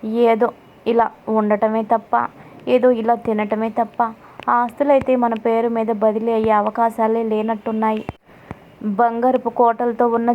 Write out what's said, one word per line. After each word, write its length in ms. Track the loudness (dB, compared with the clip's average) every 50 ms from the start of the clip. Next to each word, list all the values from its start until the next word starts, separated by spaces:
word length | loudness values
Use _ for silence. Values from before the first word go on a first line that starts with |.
| -10 -6 0 2
ఏదో 280 | 2 4 4 2 0 -2 -2 -8 -16 -20 -20 -8 -4
ఇలా 200 | -2 0 2 0 0 -2 -8 -6 -2
ఉండటమే 540 | 0 0 2 2 0 0 0 0 0 -2 0
తప్ప, 300 | 0 -2 -2 0 -2 -2 -2 -2 -4 -8 -14 -20 -20 -20 -12 -2 0
ఏదో 200 | 2 4 4 4
ఇలా 240 | 2 2 0 0 -2
తినటమే 560 | 0 -2 -2 -2 -2 -2 -2 -2 -4 -4 -4
తప్ప, 280 | -2 -4 -4 -4 -2 -2 -4 -4 -4 -10 -20 -20 -20 -10 -4 -2
ఆస్తులైతే 640 | 0 0 0 -2 -4 -4 0 2 2 2 4 2 0
మన 180 | 0 0 0 -2
పేరు 340 | -2 -2 -2 0 0 0 0
మీద 220 | -2 -2 -2 -2 -2
బదిలీ 360 | 0 0 0 0 0 -2 -2 -2
అయ్యే 200 | 0 0 2 2
అవకాశాలే 720 | 2 0 0 -2 -2 -2 -2 0 0 0 0 0 0 -2
లేనట్టున్నాయి. 800 | -2 -2 -2 -2 -2 -4 -4 -4 -6 -4 -2 -2 -2 -2 -4 -6 -10 -14 -16 _ _ -20 -20 -20 -18 -18 -18 -18 -20 -20 -10 -6 -6 0
బంగారపు 580 | 2 0 0 2 0 0 0 0 0 -2 -4
కోటలతో 540 | 0 2 2 2 2 0 -2 -4 0 0 0 0
ఉన్న 220 | 2 0 0 0 -2